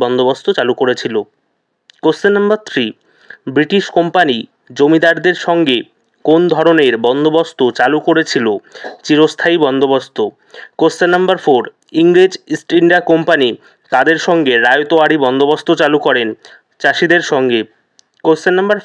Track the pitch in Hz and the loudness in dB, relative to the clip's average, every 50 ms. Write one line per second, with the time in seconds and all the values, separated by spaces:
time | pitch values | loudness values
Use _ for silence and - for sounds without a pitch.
0 | 127 123 127 127 127 127 135 - - - 196 - 123 120 123 - 135 127 123 - | -2 -2 0 0 0 0 -2 -2 -4 -4 -4 -2 -2 -2 -2 -2 -2 -2 -2 -4
1 | - 123 113 110 101 - _ _ _ _ _ _ _ _ _ _ _ _ _ _ | -6 -6 -6 -6 -8 -8 _ _ _ _ _ _ _ _ _ _ _ _ _ _
2 | - 220 233 - - 202 202 202 202 202 214 214 214 - - - 120 107 - _ | -4 -4 -2 0 0 0 0 0 0 -2 -4 -6 -8 -8 -6 -4 -4 -4 -6 _
3 | _ _ _ _ _ - - - _ 131 131 143 151 151 196 202 190 - - 180 | _ _ _ _ _ -20 -20 -16 _ -4 -2 -2 -2 0 -2 -2 -2 -2 -2 -2
4 | 170 170 147 185 175 151 123 113 110 - _ _ _ - 127 123 143 147 160 165 | -2 0 0 0 0 0 -2 -4 -6 -12 _ _ _ -12 -4 0 2 2 2 2
5 | 165 165 170 165 156 180 175 170 - - 170 170 165 143 127 113 - - _ _ | 2 2 0 0 0 -2 -2 -2 -2 -2 0 0 0 0 0 -2 -4 -8 _ _
6 | _ _ _ _ - - 156 165 180 175 156 151 156 165 165 160 147 127 117 113 | _ _ _ _ 0 2 2 2 2 2 2 2 2 2 4 4 4 2 2 0
7 | 113 120 131 143 147 156 156 165 165 - - - 131 123 117 - 123 135 147 156 | 0 0 0 0 0 0 0 0 -2 -2 -2 -2 -2 0 0 0 0 0 0 0
8 | - - 160 160 156 - - 135 120 110 104 95 - _ - - - - - - | 0 0 0 0 0 -2 -2 -2 -2 -2 -2 -4 -8 _ -20 -18 -16 -16 -16 -10
9 | - - 151 147 156 151 - - - 170 170 175 151 135 131 135 139 135 135 131 | -4 0 2 2 2 2 0 -2 -2 -2 0 0 0 0 0 0 0 0 0 -2
10 | 123 - - - 110 101 - _ _ _ - - - - _ - 160 160 - - | -4 -6 -6 -6 -6 -6 -8 _ _ _ -20 -20 -20 -18 _ -2 -2 -2 0 0
11 | 185 175 180 180 185 185 185 180 - 156 139 120 - - - _ _ _ - 160 | 0 0 0 0 0 0 -2 -2 0 0 0 0 0 -4 -12 _ _ _ -2 0
12 | 165 175 175 185 185 185 190 - _ - 156 156 - - 165 170 170 170 175 180 | 2 4 4 4 2 2 0 -6 _ -10 -10 -10 -6 -2 0 2 2 2 2 2
13 | 175 170 165 160 160 165 170 147 135 120 139 - _ _ _ _ _ _ - 127 | 2 0 0 0 2 0 0 2 0 -2 -2 -6 _ _ _ _ _ _ -2 0
14 | 139 151 165 156 - - 175 170 156 131 123 117 117 120 131 143 147 147 170 160 | 2 2 0 0 0 0 0 0 2 2 0 2 2 2 2 0 0 0 0 2
15 | 156 151 156 156 139 127 127 135 143 143 151 147 - - 170 147 165 147 151 147 | 2 2 2 0 0 0 0 0 0 0 0 0 -2 -2 0 0 0 0 0 0
16 | - 151 131 127 117 110 110 - - - - - _ _ _ - - 143 135 - | 0 0 0 0 -2 -4 -6 -10 -14 -20 -20 -20 _ _ _ -4 -2 -2 0 0
17 | 147 151 170 175 160 - 165 135 131 127 120 113 110 - _ _ _ _ _ _ | 0 2 2 0 0 -2 -2 -2 0 0 0 -2 -4 -6 _ _ _ _ _ _
18 | _ _ _ _ - 160 160 156 - 190 180 185 196 202 208 202 | _ _ _ _ -2 0 0 0 0 -2 0 0 0 -2 -2 -4